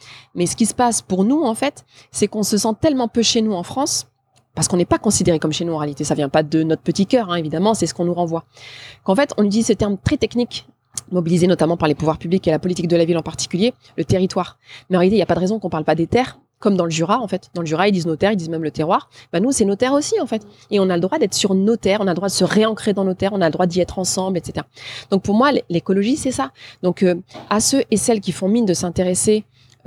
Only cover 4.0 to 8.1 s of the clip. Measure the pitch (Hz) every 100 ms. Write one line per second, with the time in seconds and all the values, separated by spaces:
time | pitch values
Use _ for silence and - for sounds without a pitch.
4 | - _ _ _ _ - - 185 175 330
5 | 220 - 180 160 156 147 170 156 147 139
6 | 151 151 143 156 151 160 160 160 - 170
7 | 196 254 196 175 156 151 208 214 170 -
8 | 175